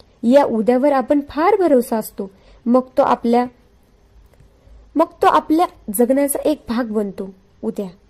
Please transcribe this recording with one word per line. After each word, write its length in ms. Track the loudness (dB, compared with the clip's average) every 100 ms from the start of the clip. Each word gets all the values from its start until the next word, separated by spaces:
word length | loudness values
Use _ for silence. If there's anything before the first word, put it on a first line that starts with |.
| _ _ 2
या 160 | 4
उद्यावर 480 | 4 0 0 2 2
आपण 280 | 0 0 -2 -2
फार 260 | -2 0 2
भरोसा 420 | 2 2 0 -4
असतो, 340 | -6 -10 -14 _ _ -10 0
मग 160 | 0 0 -2
तो 40 |
आपल्या, 440 | 0 0 0 -2 -2 _ _ _ _ _ _ _ _ _ -20 _ -20 -20 _ -2
मग 120 | -2 2
तो 60 | 2
आपल्या 380 | 2 0 -2 -2 -6 -8 -2
जगण्याचा 400 | 0 2 0 -2
एक 220 | -4 -4 -4
भाग 160 | -6 -4
बनतो. 500 | -4 -6 -8 -14 -16 _ _
उद्या 240 | -10 -8 -10 -12